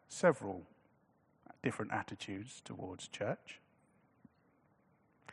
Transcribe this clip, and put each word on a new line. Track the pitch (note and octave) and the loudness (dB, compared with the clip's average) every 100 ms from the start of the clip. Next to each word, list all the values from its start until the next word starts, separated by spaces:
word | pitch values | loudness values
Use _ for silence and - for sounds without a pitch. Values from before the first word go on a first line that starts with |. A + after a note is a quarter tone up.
| - | -10
several | - F3 C#3 G2+ F2+ E2+ - - - _ _ _ _ - - | 6 8 8 0 -4 -8 -20 -20 -20 _ _ _ _ -20 0
different | B2 - G#2+ | 0 0 0
attitudes | G#2+ - G#2+ - F#2+ B2 - | 0 0 -6 -6 -6 -6 -12
towards | - G#2+ F#2 F2+ - | -10 -6 -6 -6 -10
church. | - A2 - - - - - _ - - _ - _ _ _ - _ _ _ _ - - | -2 -2 -2 -6 -18 -20 -20 _ -20 -20 _ -20 _ _ _ -20 _ _ _ _ -20 -20